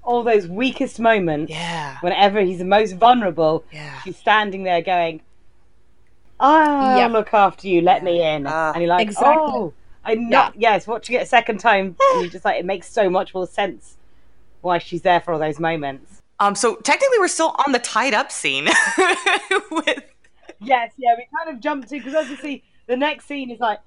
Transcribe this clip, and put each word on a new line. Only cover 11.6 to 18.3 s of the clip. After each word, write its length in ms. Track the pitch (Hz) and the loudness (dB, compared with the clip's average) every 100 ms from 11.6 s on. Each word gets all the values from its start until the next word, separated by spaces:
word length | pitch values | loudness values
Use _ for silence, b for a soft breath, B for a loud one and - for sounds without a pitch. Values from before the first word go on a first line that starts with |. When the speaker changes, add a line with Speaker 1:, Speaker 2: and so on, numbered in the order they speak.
| 233 202 190 180 | 2 2 0 2
Speaker 3:
<laughs> 100 | 539 | 2
Speaker 1:
and 80 | 523 | 2
you 60 | 175 | -2
just, 140 | 175 208 | -4 -2
like, 120 | 123 | -2
it 60 | |
makes 260 | 175 196 - | -4 -6 -4
so 200 | - 196 | 0 2
much 240 | 185 190 | 0 -2
more 120 | 185 180 | -6 -6
sense 500 | - 202 117 - - - - - - - - | -4 -4 -6 -18 -20 -20 -20 -20 -20 -20 -10
why 160 | 175 170 | -2 -2
she's 240 | - 170 | -2 -2
there 180 | 190 175 | 2 2
for 120 | - | 2
all 40 | 160 | -2
those 220 | 156 147 | -2 -2
moments. 640 | 165 165 143 135 - - _ _ | -4 -4 -6 -10 -18 -20 _ _
Speaker 2:
Um, 160 | 202 | -2
so 220 | 196 240 - | 2 -2 -2
technically 420 | - 302 539 480 | -2 0 2 2
we're 100 | 359 | 0
still 260 | - 320 - 277 | 0 -2 0 0
on 60 | |
the 60 | 247 | 0
tied 360 | - 220 262 | -2 -2 0
up 180 | 214 285 | -2 -4